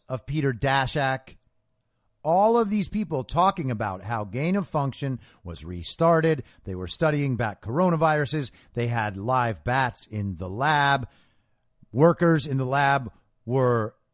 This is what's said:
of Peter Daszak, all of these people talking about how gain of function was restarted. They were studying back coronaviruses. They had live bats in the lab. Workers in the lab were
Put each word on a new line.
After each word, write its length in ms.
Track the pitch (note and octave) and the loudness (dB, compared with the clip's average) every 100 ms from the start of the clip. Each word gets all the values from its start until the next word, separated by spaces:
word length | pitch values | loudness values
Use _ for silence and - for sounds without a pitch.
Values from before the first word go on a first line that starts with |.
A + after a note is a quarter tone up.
| - | -8
of 180 | C3 - | -10 -6
Peter 260 | D3 C#3 | -2 -2
Daszak, 840 | A#2 C#3 C3+ C3 D3+ C3+ C3 - - _ _ _ _ _ _ _ _ | 0 0 0 0 -2 -2 -2 -8 -20 _ _ _ _ _ _ _ _
all 360 | D3+ F3 G#3+ A#3 | 0 2 4 4
of 100 | A3 | 2
these 200 | G#3 F#3 | 0 -2
people 360 | G#3 F#3 D3 | -4 -4 -4
talking 460 | B2+ D#3 F#3 F#3+ C3 | -2 2 2 2 -4
about 320 | A2+ G#2+ F#2+ | -4 -4 -6
how 220 | G2+ A#2 | -6 -6
gain 320 | G#2 A2+ D#3 G3 | -6 -4 -2 -2
of 120 | F3 | -2
function 520 | D#3 C#3 - C#3 B2+ - _ | -2 -4 -4 -6 -6 -10 _
was 200 | F2+ E2 | -14 -12
restarted. 800 | D#2+ F2+ E2 - E3 E3 D#3+ D#3 - _ | -10 -10 -8 0 4 4 4 0 -4 _
They 100 | - | -10
were 140 | F#2 F2+ | -8 -8
studying 480 | - D#3 D3+ C#3+ A#2+ | -2 0 2 0 -2
back 260 | A2+ G#2 | -4 -6
coronaviruses. 880 | - B2+ F#3 E3 D#3+ D3+ C#3+ D#3 C3+ - - | -6 0 2 4 2 2 0 -4 -6 -10 -10
They 140 | - A#2+ | -4 -2
had 280 | A#2 G#2+ G2 | -2 -2 -4
live 480 | G#2+ B2+ A#2+ G#2+ | -2 0 0 -2
bats 420 | - B2+ B2+ - - | -2 0 0 -4 -10
in 300 | G#2+ G2+ E2+ | -6 -6 -6
the 120 | F#2 | -8
lab. 600 | G2+ C#3+ D3 C#3+ C#3 B2 _ _ _ _ _ _ _ - | -2 0 2 2 2 -2 _ _ _ _ _ _ _ -8
Workers 520 | A#2 E3 E3 E3+ D#3+ | 4 4 6 4 2
in 120 | C#3+ C3+ | 2 -2
the 80 | B2+ | 0
lab 460 | C#3 C#3 C#3 A#2+ - _ _ - | 2 2 2 -2 -12 _ _ -4
were 480 | C3 B2+ A#2+ A2 - _ | 2 2 2 0 -6 _